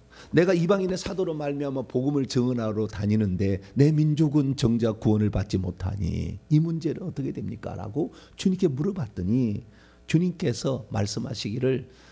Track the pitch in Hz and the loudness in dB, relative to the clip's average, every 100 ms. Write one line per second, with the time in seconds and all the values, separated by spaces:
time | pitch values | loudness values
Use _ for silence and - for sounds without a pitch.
0 | - - - 143 175 180 170 196 185 180 | -20 -20 -2 2 4 4 4 2 0 -4
1 | - 175 180 156 147 143 143 135 117 123 | -6 -4 -4 -2 -4 -4 -4 -4 -4 -2
2 | 135 143 131 143 123 123 110 104 104 - | 0 0 0 0 0 0 -2 -2 -2 -2
3 | 104 107 104 90 98 95 - - 143 151 | 2 2 2 2 0 0 -2 4 4 6
4 | 151 151 156 147 135 131 123 117 113 107 | 2 4 2 4 2 2 2 2 0 0
5 | 113 107 107 101 95 95 92 - 92 98 | 2 4 2 0 -2 -2 -2 -4 -6 -4
6 | 85 85 82 - - 151 165 165 151 - | -2 -2 -4 -8 0 2 2 -2 -4 -4
7 | 180 147 135 - 107 - - 98 104 127 | -6 -6 -6 -6 -8 -8 -8 -8 -6 -4
8 | - - - - 190 185 180 127 196 190 | -4 -6 -20 -2 0 2 0 0 -2 -2
9 | 110 - 90 123 117 98 - - - - | -6 -4 0 2 2 -2 -8 -20 -20 -20
10 | - 160 180 165 156 117 139 127 107 110 | 0 0 0 -2 -2 -2 -2 -4 -4 -2
11 | 110 - 120 110 104 117 123 131 - - | -2 -2 -6 -6 -6 -2 0 0 -4 -18
12 | - | -20